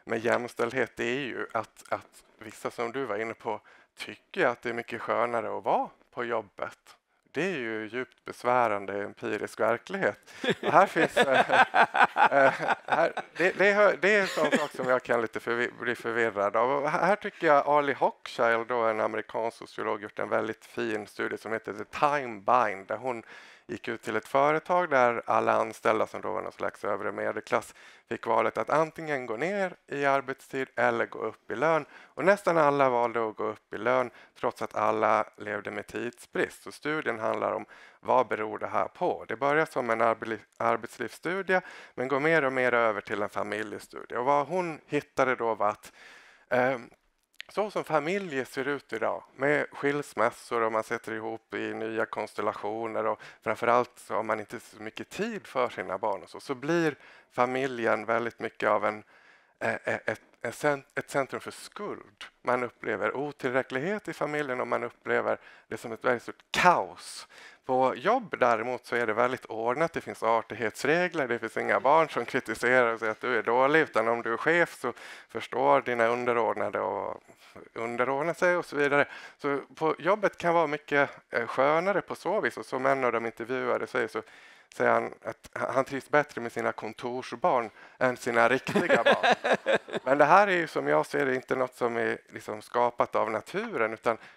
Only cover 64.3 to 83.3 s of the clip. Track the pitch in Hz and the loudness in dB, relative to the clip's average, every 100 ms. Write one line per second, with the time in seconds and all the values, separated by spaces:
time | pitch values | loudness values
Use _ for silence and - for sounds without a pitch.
64.3 | 151 143 123 120 120 120 - 117 117 107 | -2 -4 -4 -2 -2 -4 -8 -2 0 0
65.3 | 110 - - - 113 120 113 127 120 - | -4 -6 -20 -14 -12 -10 -4 0 -2 -4
66.3 | - _ - 180 151 92 82 - - - | -18 _ 2 4 4 0 -8 -16 -16 -18
67.3 | - - - - 127 131 107 156 254 185 | -20 -20 -12 -2 2 2 2 0 0 -2
68.3 | 117 123 113 120 123 - 120 113 107 123 | 2 4 4 0 -6 -4 -2 0 2 2
69.3 | 127 - 110 113 127 165 131 120 107 113 | 0 -8 -6 -2 0 -2 -2 -8 -4 2
70.3 | 113 - 107 110 - 131 165 180 165 127 | 2 0 -4 -6 -2 0 2 0 -2 -2
71.3 | 120 113 117 117 104 120 160 156 131 120 | -2 -4 -4 0 2 6 6 4 0 -2
72.3 | 131 - 110 123 127 120 113 113 107 123 | -2 -2 0 4 6 4 2 -4 -4 -2
73.3 | 120 107 120 135 160 139 107 113 117 113 | -2 2 2 4 4 2 0 0 0 -2
74.3 | 113 156 170 165 - 123 - - - - | -2 2 2 2 -2 -8 -8 -14 -18 -12
75.3 | 113 - 120 139 139 123 120 117 120 123 | -10 -6 0 4 4 2 2 2 2 0
76.3 | 120 107 104 104 101 101 98 98 - - | 2 0 0 -2 -2 -2 -4 -6 -10 -16
77.3 | - - - - - 113 117 123 139 165 | -20 -20 -20 -16 -8 -6 -2 -2 -2 -4
78.3 | 160 180 175 - 143 143 143 135 - - | 0 2 2 -2 0 2 2 2 -4 -18
79.3 | - 147 139 - - 160 - 147 214 190 | -8 -4 -4 -6 -4 -2 0 0 2 0
80.3 | - 175 165 156 147 - 143 139 - - | 0 2 2 2 -2 0 2 2 0 -6
81.3 | 123 113 - 139 156 185 185 - 123 165 | -4 -2 2 4 4 2 0 -2 -6 -2
82.3 | 208 131 - 110 131 135 135 127 113 113 | 0 -2 -4 -6 -2 2 2 2 0 -2